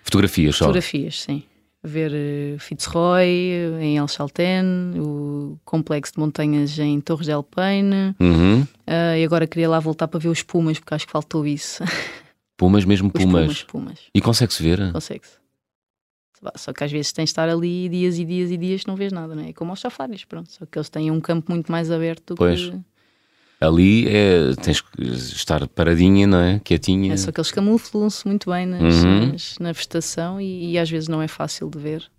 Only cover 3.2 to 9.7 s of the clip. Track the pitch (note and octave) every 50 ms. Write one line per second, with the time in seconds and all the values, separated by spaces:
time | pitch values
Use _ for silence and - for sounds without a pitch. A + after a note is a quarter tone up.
3.2 | F3+ F3+ F3+ F3 F3+ F3+ F3+ F3 E3+ E3 E3 D#3+ D#3 D3+ D3 D3 C#3+ C#3+ - -
4.2 | D3 C#3 - - F3 F3+ F#3 F#3 F#3 F#3 F3+ F3+ F3+ F3+ F3 E3+ D3+ D3+ D3 D3
5.2 | D3 C#3+ D3 C#3+ C#3+ D3 D3+ D#3 _ - - D#3+ D3+ - D3+ D3 - - - D#3
6.2 | D3+ D#3 - - D3+ D3+ D3 D3 D3 C#3+ D3 D#3 D3 D3 D3 D3 C#3+ - E3 D3
7.2 | E3 D3+ D3+ D3 C#3+ - _ F#3 F#3 G3 G3 G3 G3+ G3 G3 G3 F#3+ F#3+ F#3+ -
8.2 | F2+ F2 E2 E2 F2 F#2+ G#2+ B2+ C#3+ - - _ _ - D#3+ E3+ E3+ E3+ E3 D#3+
9.2 | E3 D#3+ E3+ E3 E3 D#3+ - E3 E3 E3